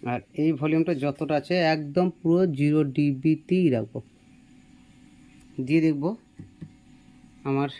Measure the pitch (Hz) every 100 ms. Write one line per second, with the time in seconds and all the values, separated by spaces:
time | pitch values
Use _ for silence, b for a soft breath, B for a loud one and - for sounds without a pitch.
0 | 123 123 - - 156 147 151 160 165 156
1 | 143 143 151 147 - 180 160 156 147 143
2 | 180 - 165 175 185 139 147 151 147 131
3 | 147 135 156 156 - 180 175 117 104 -
4 | - _ _ - - - - - - -
5 | - - - - - - 127 160 160 143
6 | 156 226 _ - - - - - - -
7 | - - - - 143 135 139